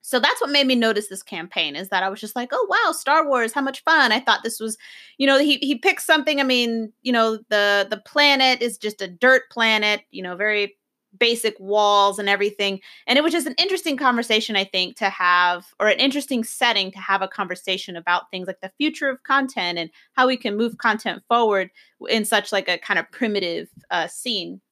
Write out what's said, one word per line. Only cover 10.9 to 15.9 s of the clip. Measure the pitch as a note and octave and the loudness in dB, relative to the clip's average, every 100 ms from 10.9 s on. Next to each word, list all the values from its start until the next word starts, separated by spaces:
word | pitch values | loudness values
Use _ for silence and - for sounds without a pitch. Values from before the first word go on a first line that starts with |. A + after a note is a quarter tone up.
| _ _ G3 | _ _ _
basic | A#3 A#3 A3+ G#3+ | 0 0 -4 -6
walls | F#3+ G#3 G#3 G3+ G3+ G3+ | -2 2 4 6 4 2
and | G3+ | -2
everything. | G3 G3+ G#3 G3 F#3+ - - - | 0 0 -2 -4 -4 -12 -14 0
And | B3+ | 2
it | |
was | D#4 | 2
just | E4 C#4 | 0 -2
an | B3+ | -2
interesting | G4 F#4 E4+ C4 | -2 -2 -4 0
conversation, | C4 A#3+ A#3 A3 A3 G3+ | 0 0 0 0 0 -2
I | |
think, | G3 F#3+ F3+ - | -2 -4 -4 -2
to | G3+ | -4
have, | - F3+ F3+ F3+ F3 - _ | 0 2 4 4 0 -8 _
or | |
an | G#3+ | 0